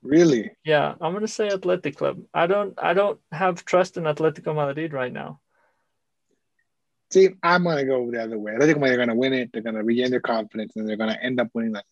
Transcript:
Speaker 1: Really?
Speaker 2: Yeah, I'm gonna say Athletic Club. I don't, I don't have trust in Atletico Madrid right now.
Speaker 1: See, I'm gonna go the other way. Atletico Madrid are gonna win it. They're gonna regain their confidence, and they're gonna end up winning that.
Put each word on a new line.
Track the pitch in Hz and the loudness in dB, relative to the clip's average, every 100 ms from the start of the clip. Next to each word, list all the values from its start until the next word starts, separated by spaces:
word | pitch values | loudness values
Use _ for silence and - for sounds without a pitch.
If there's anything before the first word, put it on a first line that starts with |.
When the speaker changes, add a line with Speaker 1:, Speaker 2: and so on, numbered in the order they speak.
Speaker 1:
Really? | 127 156 170 123 104 - | 4 6 6 4 -2 -12
Speaker 2:
Yeah, | 151 151 147 - | 0 2 2 -2
I'm | 165 | -6
gonna | 190 220 | -4 -6
say | - 208 | -4 -2
Athletic | 196 185 180 156 143 | -2 -2 -2 -2 -4
Club. | 143 139 - | -4 -4 -6
I | - 170 | -2 0
don't, | 202 202 - | 0 -2 -4
I | 170 | 0
don't | 180 202 - _ | 2 0 -2 _
have | 156 190 180 - | -2 -2 -2 0
trust | 180 180 - | 0 2 -2
in | |
Atletico | 160 151 156 151 - 151 | -4 0 0 -2 -6 -2
Madrid | 143 139 160 | -2 -4 -6
right | 143 127 | -4 -6
now. | 120 - 143 _ _ _ _ _ _ _ _ _ _ _ _ _ _ _ _ _ | -6 -12 -14 _ _ _ _ _ _ _ _ _ _ _ _ _ _ _ _ _
Speaker 1:
See, | 185 190 185 | 6 6 4
I'm | 170 175 175 | 2 2 2
gonna | 151 135 | 0 0
go | 131 120 | 0 -2
the | 120 | -4
other | 113 113 | -6 -6
way. | 104 | -6
Atletico | 113 147 151 | 2 4 4
Madrid | 135 | 2
are | 123 120 | 2 2
gonna | 113 | 2
win | 131 | 0
it. | 131 120 | 0 -4
They're | 117 | -6
gonna | 113 110 | -6 -4
regain | 110 117 127 | 0 0 0
their | 123 | -2
confidence, | - 113 107 110 107 110 | -2 -4 -4 -8 -10 -8
and | 110 | -6
they're | 107 | -4
gonna | 110 110 | -4 -4
end | 127 127 | -4 -2
up | 117 | -2
winning | 117 113 | -2 -4
that. | 107 - | -6 -12